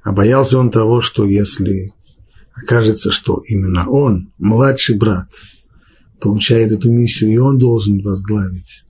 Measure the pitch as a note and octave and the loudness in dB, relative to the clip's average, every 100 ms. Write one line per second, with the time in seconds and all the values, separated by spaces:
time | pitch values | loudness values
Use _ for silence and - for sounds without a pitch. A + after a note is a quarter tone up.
0 | G#2 F#2+ G#2 C3 C3 C3 B2 A2+ A2 A#2+ | -2 0 2 4 2 2 2 2 2 2
1 | - - G2+ G2+ G2+ - G2 F#2+ G2 _ | 0 0 0 0 0 -2 -2 -4 -6 _
2 | _ _ - _ - - - A#2+ A2 G#2+ | _ _ -20 _ -20 -16 -2 2 2 0
3 | - - - - - G2+ F#2+ F2+ G#2 C#3 | -2 -4 -4 -6 -4 -4 -2 -2 0 0
4 | C#3 F#2+ - _ G2+ A2+ C3+ C3 - G#2+ | 2 0 -4 _ 0 2 2 0 0 0
5 | G#2+ F#2 - - - - _ _ _ _ | 0 0 -6 -16 -18 -20 _ _ _ _
6 | _ _ G#2 G#2 - A#2 A2 G#2+ A#2 A#2 | _ _ -4 -2 0 2 2 0 2 2
7 | A#2 - A2 A2 C3+ C3+ B2 A#2 G#2 G2+ | 0 0 0 2 2 2 2 2 0 -2
8 | G2+ F#2+ G2 G#2+ F#2+ F2+ - - | -2 -6 -4 -4 -4 -8 -14 -18